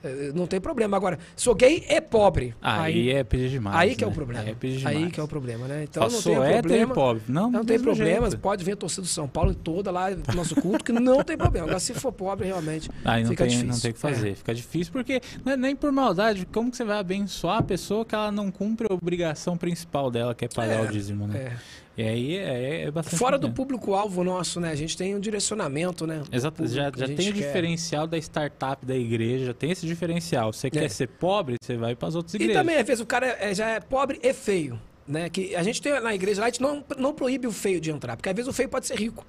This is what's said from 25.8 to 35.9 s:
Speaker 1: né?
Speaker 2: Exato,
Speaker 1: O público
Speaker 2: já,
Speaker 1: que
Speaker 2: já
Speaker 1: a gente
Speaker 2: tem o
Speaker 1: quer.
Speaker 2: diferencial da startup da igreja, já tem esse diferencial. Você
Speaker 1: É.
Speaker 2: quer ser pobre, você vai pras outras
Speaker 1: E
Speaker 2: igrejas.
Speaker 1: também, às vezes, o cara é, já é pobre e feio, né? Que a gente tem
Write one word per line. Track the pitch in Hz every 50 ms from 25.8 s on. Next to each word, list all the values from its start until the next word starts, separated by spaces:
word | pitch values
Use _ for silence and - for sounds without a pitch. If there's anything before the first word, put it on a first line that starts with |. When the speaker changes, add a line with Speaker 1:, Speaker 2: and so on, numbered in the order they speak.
| 165 180 175 - 165
Speaker 1:
né? | 160 160 156 143 -
Speaker 2:
Exato, | - 127 120 156 156
Speaker 1:
O |
público | - 160 120 117
Speaker 2:
já, | 135 143 143
Speaker 1:
que | 131
Speaker 2:
já | 123 131
Speaker 1:
a |
gente | 131 143
Speaker 2:
tem | 147 175 208
o | 202
Speaker 1:
quer. | 208 190
Speaker 2:
diferencial | 143 143 196 165 170 170 165 - - - 147 156
da | 165 165
startup | 165 151 - - 165 151 143 - - - 131 139 - -
da | 123 131
igreja, | 131 123 117 117 113 113 113 123 131 131
já | 123 117
tem | - - 147
esse | 185 180 -
diferencial. | 160 170 165 180 170 170 175 165 - - 131 113 110
Você | 110 - -
Speaker 1:
É. | 135
Speaker 2:
quer | - 147 160 143
ser | - - 135
pobre, | 120 - - - 175 196 214 185 131 120 117
você | - - 123
vai | 117 117 117 123
pras | - - 170 160
outras | 170 170 170 -
Speaker 1:
E |
Speaker 2:
igrejas. | 214 214 226 214 370
Speaker 1:
também, | 370 339 330
às | 294 226
vezes, | 247 269 220
o | 226
cara | - - 240 254 262 226 -
é, | - 208 196
já | 180 220 220
é | 226 214
pobre | - - 269 262 277 262 269 269 -
e | 247 262
feio, | - - - 196 185 156 135 117 113 - - - - -
né? | - 143 156 170 170
Que | 170 190 190 185 -
a | 180
gente | 170 208 247 - -
tem | 294